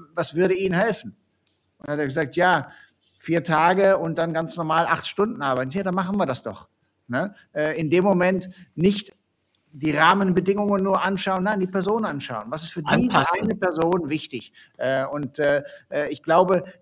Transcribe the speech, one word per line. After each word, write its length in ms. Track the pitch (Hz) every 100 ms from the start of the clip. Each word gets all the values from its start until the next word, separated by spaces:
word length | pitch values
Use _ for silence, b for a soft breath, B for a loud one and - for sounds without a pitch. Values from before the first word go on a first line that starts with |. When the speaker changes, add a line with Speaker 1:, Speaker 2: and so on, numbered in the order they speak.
| -
Speaker 1:
was 220 | - -
würde 200 | 151 185
Ihnen 200 | 185 190
helfen? 420 | 175 226 190 107 - _ _ _ _ _ _
Und 80 | -
dann 60 |
hat 80 | 147
er 60 | 143
gesagt, 280 | 139 147
ja, 340 | 170 180 170 127 B B _ _ _
vier 280 | - 165
Tage 520 | 165 156 165 185 196 190
und 220 | 165 160
dann 160 | 165
ganz 220 | 160 160 170
normal 300 | 160 160 170
acht 200 | 160 -
Stunden 340 | - 214 -
arbeiten. 300 | 143 127 131
Ja, 140 | 165
dann 100 | 190
machen 240 | 180 185 202
wir 80 | 160
das 160 | 120
doch. 260 | 113 95 - _ _ _ -
Ne? 260 | 123 190 b b
Äh, 260 | - 151 147
in 100 | 160
dem 120 | 170
Moment 480 | 196 185 180 190 170 B B
nicht 380 | - 180 202 - - _ _ _ _ _ 143
die 140 | 151
Rahmenbedingungen 960 | 147 160 190 190 180 185 196 208 202
nur 200 | 196 190
anschauen, 380 | 185 196 196 190
nein, 160 | 185 214
die 80 | 185
Person 380 | 196 185 220
anschauen. 400 | 214 143 - 113 107
Was 160 | 156
ist 80 | 165
für 120 | -
diese 120 | 147
Speaker 2:
Anpassen. 480 | 156 240 190 143 180
Speaker 1:
eine 140 | 220 -
Person 520 | 185 160 165 180 151
wichtig? 440 | 156 - 123 - b b -
Äh, 280 | 127 131
und, 360 | 135 147 135 -
äh, 240 | 143 143 143 B _
äh, 200 | 143 147
ich 120 | 147
glaube, 400 | - 165 180 185 180 B